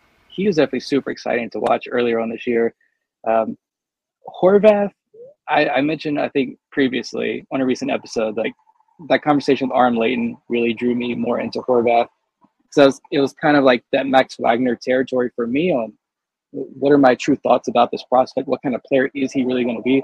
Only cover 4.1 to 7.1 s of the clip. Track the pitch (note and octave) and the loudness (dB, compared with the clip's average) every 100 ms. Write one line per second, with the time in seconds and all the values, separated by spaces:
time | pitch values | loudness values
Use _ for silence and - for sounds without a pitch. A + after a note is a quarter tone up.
4.1 | _ - - F3+ G3+ G#3+ G#3 G3+ - _ | _ -18 0 4 6 6 4 0 -8 _
5.1 | - B4+ _ - D3+ D3+ B2 D3 D#3 D#3 | -20 -20 _ -4 0 0 0 -2 -2 -4
6.1 | C#3+ C3+ C#3+ C3 - _ - C3 B2 A2+ | -4 -2 -2 -4 -8 _ -2 0 -2 -8